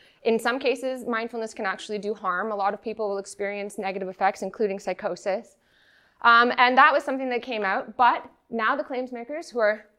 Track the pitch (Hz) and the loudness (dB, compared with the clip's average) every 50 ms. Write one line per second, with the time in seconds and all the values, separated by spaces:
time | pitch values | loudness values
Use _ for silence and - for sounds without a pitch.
0 | _ _ _ _ - 233 226 226 226 240 247 269 277 247 269 269 269 262 262 254 | _ _ _ _ 0 2 2 2 2 0 -2 0 0 0 0 0 -2 -6 -6 -6
1 | 214 233 233 220 233 233 240 226 220 220 - - 214 190 185 185 - - 208 208 | -6 -4 -4 -4 -4 -4 -6 -8 -8 -8 -8 -6 -4 -4 -4 -6 -8 -8 -8 -6
2 | 196 202 214 208 208 185 175 180 208 220 208 202 196 202 208 202 - 233 214 220 | -4 -6 -6 -4 -2 -2 -2 -2 -2 -2 -2 0 0 -2 -2 -2 -8 -10 -6 -4
3 | 220 202 202 196 196 - - - 202 196 202 202 202 208 - - 196 190 190 196 | -4 -4 -4 -6 -8 -10 -8 -6 -6 -6 -4 -6 -8 -8 -8 -6 -6 -6 -4 -6
4 | 190 185 185 - 196 196 196 - 208 190 - - 220 196 196 196 - 190 185 - | -6 -8 -4 0 0 0 0 -2 -8 -8 -2 -2 -2 -2 -2 -4 -6 -6 -6 -4
5 | 214 185 175 - - 202 185 226 226 - _ _ _ _ _ _ _ _ _ _ | -4 -6 -6 -4 -4 -4 -4 -4 -6 -12 _ _ _ _ _ _ _ _ _ _
6 | _ _ _ - - 233 233 233 240 247 - - 247 247 254 262 285 311 277 320 | _ _ _ 2 6 6 8 8 6 6 6 4 4 6 8 8 8 8 6 4
7 | - 294 269 262 269 254 240 233 240 254 233 214 202 190 202 254 - 220 - - | 0 0 -4 -4 -4 -4 -4 -4 -4 -4 -6 -2 -2 0 -2 -2 -4 -6 2 4
8 | 240 240 220 - - - _ _ _ - - 226 214 226 277 285 302 - 262 247 | 4 4 4 2 -6 -14 _ _ _ -8 -4 -2 0 0 0 -2 -4 -6 -6 -6
9 | 254 254 254 233 233 240 294 320 330 - 208 240 214 208 214 214 - _ _ | -6 -6 -8 -12 -10 -10 -10 -10 -10 -6 -2 2 2 2 2 0 -6 _ _